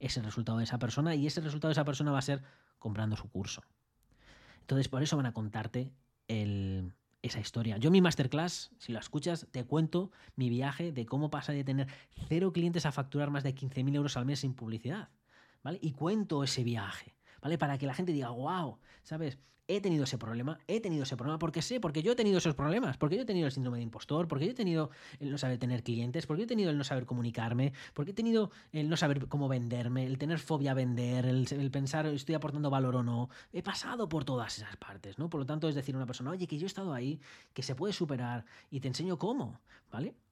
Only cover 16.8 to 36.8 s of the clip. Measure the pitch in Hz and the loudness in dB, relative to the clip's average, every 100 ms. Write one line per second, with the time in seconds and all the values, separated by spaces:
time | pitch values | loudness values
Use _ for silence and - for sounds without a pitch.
16.8 | 101 - - - _ - 143 165 147 135 | -4 -8 -14 -20 _ -8 -4 0 2 0
17.8 | 139 131 180 151 123 120 139 185 151 - | -2 0 0 0 -2 -4 -2 -2 -4 -6
18.8 | - - - 156 160 139 - _ - 202 | -16 -20 -10 -6 -6 -6 -14 _ -4 0
19.8 | 196 160 135 127 110 117 127 160 - 208 | 2 4 2 -2 -4 -2 -2 -4 -2 -2
20.8 | 220 156 135 117 120 156 160 156 - 247 | 0 0 0 -2 -2 0 0 -2 -2 -2
21.8 | 185 151 165 240 214 185 170 143 143 196 | 0 0 2 4 6 6 4 2 2 2
22.8 | 233 - 151 190 240 185 151 131 127 123 | 0 0 2 2 2 2 2 0 -2 -2
23.8 | 113 - - 147 170 143 165 254 196 165 | -4 -8 -2 0 0 0 0 0 2 2
24.8 | 143 - - - 143 139 131 123 123 123 | 0 -4 -18 -8 -4 -2 0 0 0 0
25.8 | 123 117 120 123 - 156 226 233 190 147 | 0 0 0 -2 -2 -2 0 2 2 2
26.8 | 139 135 120 123 117 113 113 120 135 131 | 0 -2 -2 -2 -2 -2 0 2 2 0
27.8 | - - 147 196 226 226 208 - - 156 | -8 -6 -4 0 4 4 4 -2 -8 -2
28.8 | 151 160 156 139 131 143 139 131 120 120 | 0 4 4 2 0 0 0 0 0 -2
29.8 | 120 127 131 135 143 165 - 156 139 131 | 0 0 0 -2 -2 -2 0 0 2 2
30.8 | 127 120 123 127 127 127 123 139 139 139 | 2 2 2 2 4 2 2 0 0 0
31.8 | 135 160 156 147 135 160 147 147 147 135 | 0 0 0 0 0 -2 -2 -2 2 4
32.8 | 131 127 120 120 123 - - 175 190 190 | 4 2 2 2 -2 -6 -10 -6 -4 -4
33.8 | - 247 202 160 135 131 107 - 104 - | -4 -2 0 0 0 -2 -2 -6 -10 -14
34.8 | - 98 98 98 165 165 127 156 160 143 | -14 -14 -12 -8 -4 -2 -2 0 0 0
35.8 | 135 131 127 123 127 185 175 147 190 - | -2 -4 -4 -4 -6 -4 -4 -4 -4 -4